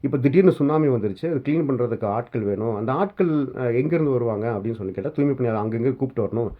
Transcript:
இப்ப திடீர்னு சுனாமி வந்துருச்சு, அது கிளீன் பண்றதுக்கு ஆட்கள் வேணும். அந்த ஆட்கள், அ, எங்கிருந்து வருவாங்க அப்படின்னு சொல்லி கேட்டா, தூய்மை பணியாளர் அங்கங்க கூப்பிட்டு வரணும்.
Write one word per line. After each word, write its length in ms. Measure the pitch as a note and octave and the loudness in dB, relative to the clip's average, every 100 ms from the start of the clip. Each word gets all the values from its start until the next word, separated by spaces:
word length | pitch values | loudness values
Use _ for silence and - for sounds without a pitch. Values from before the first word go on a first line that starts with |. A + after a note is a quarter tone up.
இப்ப 160 | C#3 C3+ | -2 0
திடீர்னு 340 | C3 D3+ F#3 | 4 6 6
சுனாமி 360 | - C#3+ D#3 D3+ | 4 2 2 2
வந்துருச்சு, 380 | B2 G#2 F#2+ E3 | 2 0 -4 -4
அது 160 | D3+ C#3 | -2 0
கிளீன் 240 | D#3 D3 | 0 0
பண்றதுக்கு 340 | B2+ A#2+ A2 | 0 0 -2
ஆட்கள் 380 | G#2 G#2+ A#2+ A#2 | -2 -2 -2 -4
வேணும். 340 | G2+ G2+ A2 G#2 | -2 -2 -2 -2
அந்த 180 | A2+ | -2
ஆட்கள், 540 | C3+ G3 - F3+ D3+ C3 - | -2 -2 0 0 2 -2 -2
அ, 160 | B2+ | 0
எங்கிருந்து 380 | A#2 D3+ E3 D3+ | 0 0 2 2
வருவாங்க 380 | B2+ A#2 G#2+ A2+ | 2 0 -2 -2
அப்படின்னு 260 | G#2+ G#2 A2+ | -2 -4 -6
சொல்லி 180 | F#2+ | -6
கேட்டா, 160 | F#2 G2 | -6 -6
தூய்மை 260 | - C#3+ C3 | 0 0 2
பணியாளர் 300 | A#2+ A2 G#2+ | 0 0 -2
அங்கங்க 300 | A2+ A#2+ B2+ | 0 -2 -2
கூப்பிட்டு 300 | C3+ B2 G2+ | -4 -2 -2
வரணும். 260 | A2 A#2 | -2 -4